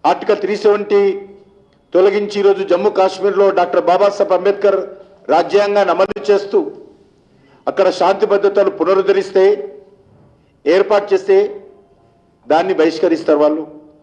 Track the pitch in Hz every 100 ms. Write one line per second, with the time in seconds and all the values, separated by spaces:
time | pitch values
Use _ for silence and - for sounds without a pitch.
0 | 151 180 - 202 190 208 214 208 202 202
1 | 196 190 - - - _ _ _ _ 175
2 | 196 202 202 202 196 190 196 175 202 -
3 | 190 185 196 185 196 185 180 180 160 185
4 | 202 202 202 185 190 202 202 190 180 -
5 | - _ - 156 160 196 202 208 185 165
6 | 196 208 202 202 - 208 147 - - _
7 | _ _ _ _ _ _ - 165 185 180
8 | 180 196 214 202 202 202 196 - 165 190
9 | 185 196 190 190 190 208 - - - _
10 | _ _ _ _ _ _ 143 185 196 208
11 | 202 190 196 196 208 - - - _ _
12 | _ _ _ _ - 156 185 165 160 165
13 | 175 160 - 147 151 156 151 - - _